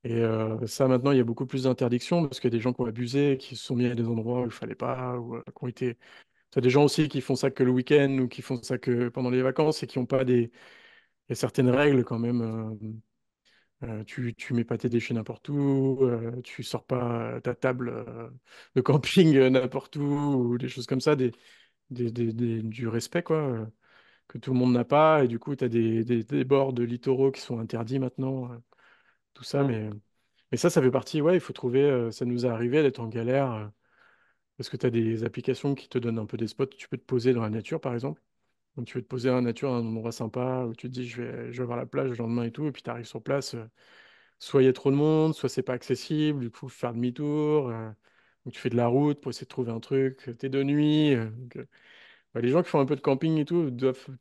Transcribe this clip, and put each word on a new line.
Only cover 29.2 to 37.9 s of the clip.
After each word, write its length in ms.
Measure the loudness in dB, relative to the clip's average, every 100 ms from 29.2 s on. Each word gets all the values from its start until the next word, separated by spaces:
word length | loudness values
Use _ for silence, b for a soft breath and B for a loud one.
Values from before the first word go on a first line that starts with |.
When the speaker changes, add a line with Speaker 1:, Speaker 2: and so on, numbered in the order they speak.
| _
Speaker 1:
tout 100 | _ -4
ça. 180 | 0
Speaker 2:
Mm. 20 | 0
Speaker 1:
Mais... 240 | 0 -4 -10 _ _ _ _ _
mais 60 | 0
ça, 120 | 2
ça 100 | 4
fait 100 | 4
partie, 300 | 2 -2 0
ouais, 140 | 2 2
il 40 |
faut 120 | 0
trouver, 300 | -8 -2 2
euh, 280 | 4 2 -2
ça 140 | -4 -4
nous 200 | -2 -2
est 40 |
arrivé 340 | 0 0 2
d'être 160 | 2 0
en 60 | -8
galère, 440 | -6 0 0 0
euh, 140 | -4 -10 -16 b b b b b b _ _
parce 120 | -12
que 80 | -4
t'as 120 | 0
des 340 | 0 0 -2
applications 520 | -4 -4 -4 -2 -2 -4
qui 140 | -4
te 80 | -6
donnent 220 | -4 -6
un 60 | -6
peu 120 | -6
des 100 | -8
spots, 200 | -4 -6
tu 200 | -6 -12
peux 80 | -12
te 60 | -4
poser 280 | 0 2
dans 80 | 2
la 80 | 0
nature, 320 | -4 -6 -6
par 120 | -4